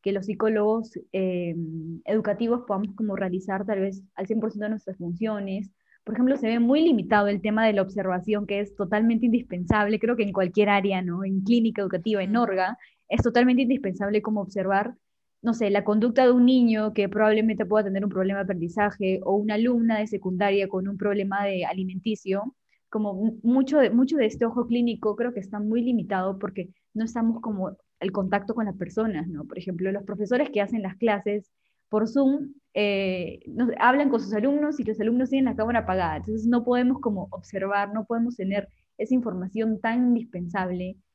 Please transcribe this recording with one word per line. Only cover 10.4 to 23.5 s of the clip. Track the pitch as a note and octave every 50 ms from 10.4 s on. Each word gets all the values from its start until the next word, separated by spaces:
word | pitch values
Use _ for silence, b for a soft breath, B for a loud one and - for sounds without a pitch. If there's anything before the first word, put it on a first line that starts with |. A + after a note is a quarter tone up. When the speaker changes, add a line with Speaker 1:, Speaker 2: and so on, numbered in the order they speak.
| F#3 F3+ F#3 G#3 G#3 G#3
Speaker 1:
área, | G3+ G3+ F#3+ G3+ F#3+ F3+
¿no? | F#3 F3+ E3+ F#3 G3
En | F#3+ G3 F#3+
clínica | F#3+ G3+ A#3+ A#3+ A3+ A3+ A3+ G#3
educativa, | G3 F#3 F#3 F3+ E3+ A3+ G#3+ G3
en | G3+ G3+ G#3+
Speaker 2:
Ujú. | A#3+
Speaker 1:
orga, | A#3+ G3+ F#3+ F#3 F#3 F#3 A#3+ b b b b b b _
es | F#3+ A#3
totalmente | - A#3+ A#3 B3 B3 B3 B3 B3
indispensable | C4+ A#3 C#4 C#4 - G3 F#3 - G3+ G3+ G#3 G#3+
como | G#3 A3 G#3+ G#3
observar, | G3 G3 - G3 F#3 F#3+ G3 G3 G#3 A#3+ B3 _ _ _ _ _ _ _ _ _
no | - A#3 A3+
sé, | A#3 A3+ G3+
la | G3+ G3+ G3+
conducta | G#3 G#3 A3 G#3+ B3 A3 C4+ C4
de | B3
un | B3+ B3 A#3+
niño | B3 C4 B3+ A#3+ A#3 A3 G#3+ G#3+ G#3+
que | G#3+ A3 G3+ G3
probablemente | G3 G#3+ G#3+ G#3+ G#3+ A3 A3 A3+ G#3+ F#3+ A3
pueda | F3+ G#3 G#3+ G#3
tener | G3+ F#3+ G3 G3+
un | G3+
problema | - F#3 F#3 G3 G3 G3
de | G3
aprendizaje, | F#3+ G3 F3 E3 E3+ E3+ G#3+ G#3 G#3 G3+ - G3+ F#3+ F#3+ F#3
o | F#3+ - G3
una | G#3 G#3 G#3+ G#3+
alumna | G#3+ A3+ B3 B3 A#3 A#3 A3+ A3 G#3+
de | G#3+ G#3+
secundaria | G#3+ F#3+ - F#3+ F#3 F3+ G3+ G3+ G3 G3+ G3
con | G3 G3 F#3 F#3+ G3
un | G3+
problema | F3+ G3+ G#3 G3+ G#3 G3 G3 G3 G3+ G3+
de | G3+ G3 F3+ E3+
alimenticio. | D3+ E3+ F#3+ F#3 F#3 F#3 F#3+ - A3+ G#3+ - - F#3+ F#3+ G3 G#3+ C4 _ _ _ _ _ _ _ _
Como | - G#3+ G#3+ G3+ G3
mu-, | F#3 G#3+ A3+ A3+ -
mucho | - A#3